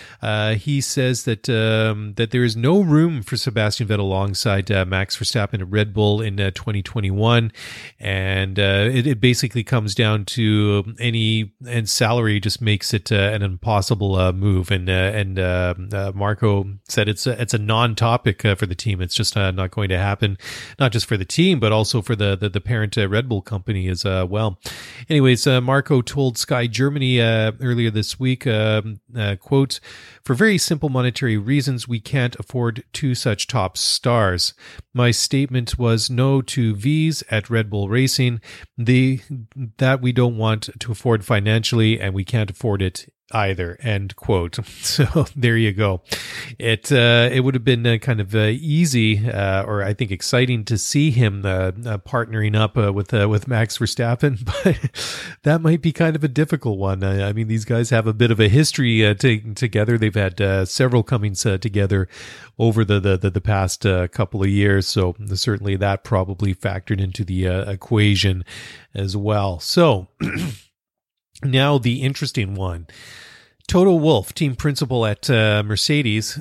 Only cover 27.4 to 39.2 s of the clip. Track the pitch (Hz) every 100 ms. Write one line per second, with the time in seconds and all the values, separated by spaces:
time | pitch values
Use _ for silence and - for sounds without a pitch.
27.4 | 110 113 127 120 117 107 101 - 127 127
28.4 | 135 107 110 107 107 104 - 120 104 98
29.4 | - 139 139 - - - - - - 123
30.4 | 220 185 - 156 151 131 123 - 131 107
31.4 | 101 143 135 123 120 117 - 143 123 -
32.4 | - 127 117 110 - - 139 123 127 101
33.4 | - 127 92 - - - 127 120 98 90
34.4 | - - - - - 123 123 110 - 135
35.4 | 139 127 117 - 120 113 - 123 135 135
36.4 | 131 - 113 101 123 156 160 151 - 110
37.4 | - 113 107 104 98 117 131 - 123 117
38.4 | - - - - 117 127 131 131